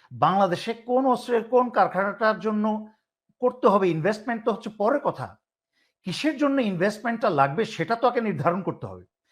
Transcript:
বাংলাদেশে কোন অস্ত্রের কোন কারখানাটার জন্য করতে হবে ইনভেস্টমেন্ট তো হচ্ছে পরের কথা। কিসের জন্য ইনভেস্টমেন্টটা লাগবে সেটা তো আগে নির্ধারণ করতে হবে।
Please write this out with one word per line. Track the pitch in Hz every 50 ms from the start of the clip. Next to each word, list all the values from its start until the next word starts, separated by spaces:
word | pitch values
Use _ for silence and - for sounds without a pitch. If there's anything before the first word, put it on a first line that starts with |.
| _ -
বাংলাদেশে | 127 113 139 160 185 196 196 185 175 - - 226 233
কোন | 233 226 240 247 254 269
অস্ত্রের | 262 247 - - - 240 226 220
কোন | 226 254 247 247 240
কারখানাটার | 220 220 190 220 - 185 196 202 196 - 226 220 220 -
জন্য | - 220 214 214 214 220 214 214 214 214 _ _ _ _ _ _ _ _ _ _
করতে | 247 247 247 - - 226
হবে | 196 202 190 180
ইনভেস্টমেন্ট | 160 160 151 196 214 214 - 254 233 226 220
তো | 233
হচ্ছে | 208 - - 208
পরের | - - 202 226 285 285
কথা। | - 175 - - 123 - - _ _ _ _ _ _ _ _ _ _ _ _ _
কিসের | - 185 170 - - 311 302
জন্য | 247 294 277 277 277
ইনভেস্টমেন্টটা | 240 208 190 160 180 208 208 - - 233 233 226 - 214
লাগবে | 175 143 139 139 143 202 220
সেটা | - - - 165 160 233
তো | 233 - 240
আগে | 233 247
নির্ধারণ | 226 214 180 139 160 170 175 196
করতে | 175 175 - - -
হবে। | 101 95 90 92 _ _ _ _ _